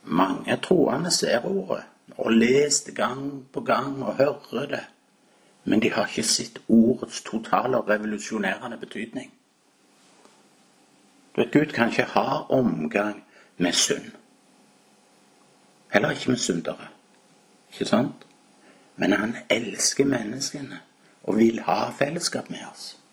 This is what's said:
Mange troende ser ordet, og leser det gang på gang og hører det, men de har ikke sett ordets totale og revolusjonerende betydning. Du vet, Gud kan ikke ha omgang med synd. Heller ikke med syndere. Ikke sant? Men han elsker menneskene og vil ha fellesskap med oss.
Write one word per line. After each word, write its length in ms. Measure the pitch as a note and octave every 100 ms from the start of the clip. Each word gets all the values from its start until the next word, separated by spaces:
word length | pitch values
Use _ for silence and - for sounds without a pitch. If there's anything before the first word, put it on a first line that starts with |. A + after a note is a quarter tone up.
Mange 520 | - E2+ F#2 - - A#2+
troende 480 | - F3+ C#3 C#3+ F3
ser 360 | - E3 A#2 F3+
ordet, 380 | G3 F#3 - - _ - -
og 140 | -
leser 580 | A2+ A#2 C3+ D3 C#3 -
det 60 | -
gang 480 | G#2+ C3 C#3 C#3 B2+
på 100 | -
gang 380 | A2+ A2+ A#2+ C3+
og 140 | G#2+ G#2
hører 480 | C#3 D3 - A#2 C#3
det, 120 | - - _ _ _ _ _ _ _
men 160 | - G2+
de 100 | A2+
har 200 | - -
ikke 160 | - A2+
sett 300 | - A#2+ - -
ordets 540 | A2+ A2+ A#2 - -
totale 540 | - A2 A2+ F#2+ A#2+ B2
og 100 | G2+
revolusjonerende 880 | G#2+ G#2+ G#2 - A2 F#2+ G2 B2 A2+
betydning. 540 | - G#2+ A2 C3 - _ _ _ _ _ _ _ _ _ - _ _ _ _ _ _ _ _ _ _
Du 60 | -
vet, 120 | A2+
Gud 200 | D3 D3+
kan 160 | - A#2
ikke 160 | - A#2+
ha 320 | - A#2 D3+ -
omgang 720 | C3+ A#2 E2 D#2 G2+ G#2 G#2 - - - -
med 160 | F2+
synd. 400 | - - C#3+ - - _ _ _ _ _ _ _ _ _ _ _ _ _ _ _ _ _
Heller 220 | G2+ D3
ikke 200 | C3+ -
med 80 | B2
syndere. 500 | - F2 - - - - _ _ _ _ _ _ _
Ikke 160 | - -
sant? 380 | A2 C3 - - _ _ _ - - _ -
Men 160 | F2
han 240 | G2+ G#2+ A#2+ -
elsker 540 | A2 A#2+ F#2 - -
menneskene 760 | C#3 B2 G#2+ C3 - D3 C#3 - - _ _ _
og 160 | - G#2
vil 220 | A#2 A2+ -
ha 240 | F2+ B2
fellesskap 600 | - C#3 E3+ - - -
med 160 | - -
oss. 280 | - - - _